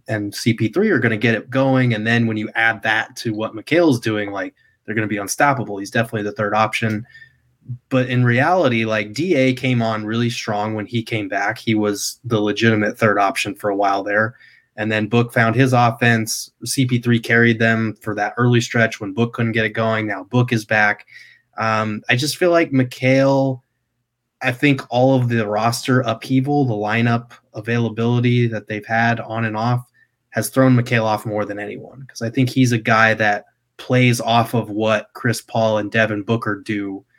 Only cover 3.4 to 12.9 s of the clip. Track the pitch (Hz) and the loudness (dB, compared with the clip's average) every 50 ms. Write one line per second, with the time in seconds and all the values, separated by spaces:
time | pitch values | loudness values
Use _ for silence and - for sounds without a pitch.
3.4 | 110 107 - 110 - - 147 170 175 160 131 120 - 113 107 104 104 98 98 98 | -6 -6 -8 -10 -4 0 2 4 4 4 4 2 0 -2 -2 -2 -4 -4 -6 -8
4.4 | 95 92 - _ _ _ _ _ _ - 107 110 107 101 104 101 101 92 - - | -8 -10 -12 _ _ _ _ _ _ -6 -4 -2 -2 -2 -4 -6 -6 -6 -2 2
5.4 | 143 143 135 123 107 104 101 98 101 101 - 120 113 - - 107 104 104 101 - | 2 2 2 0 -4 -6 -8 -10 -10 -4 -2 -2 -2 -2 -4 -6 -6 -6 -4 -4
6.4 | 107 104 107 107 110 107 - - 117 110 107 104 117 - - - - - _ _ | -4 -2 0 0 0 0 0 -4 -4 -2 -4 -4 -6 -10 -18 -20 -20 -20 _ _
7.4 | _ _ _ _ _ - 123 - _ _ - 127 127 127 127 123 123 120 120 123 | _ _ _ _ _ -14 -14 -14 _ _ 0 0 0 0 0 2 4 4 4 4
8.4 | 139 165 180 190 165 131 117 113 113 110 110 107 107 104 104 123 165 190 170 135 | 2 2 2 2 2 2 2 0 0 0 -2 -2 -4 -4 -6 -4 -2 0 2 2
9.4 | 131 131 127 127 - 131 127 117 113 113 110 107 104 104 113 117 120 117 117 - | 4 2 0 0 0 0 0 2 0 0 -2 -2 -4 -4 -2 -2 -2 -2 -4 -4
10.4 | - - 107 104 104 110 110 107 104 101 120 117 110 - 120 107 101 95 101 98 | -6 -4 -4 -2 -2 -4 -4 -6 -6 -6 -6 -6 -6 -4 -6 -6 -4 -4 -4 -4
11.4 | 101 104 113 - - 120 110 107 107 104 104 101 - - - - _ 120 113 107 | -2 -4 -4 -4 -2 0 0 2 2 0 -2 -2 -6 -8 -10 -10 _ -2 -2 0
12.4 | 104 104 104 - 117 117 110 104 104 107 | 0 0 0 2 2 2 4 4 0 -2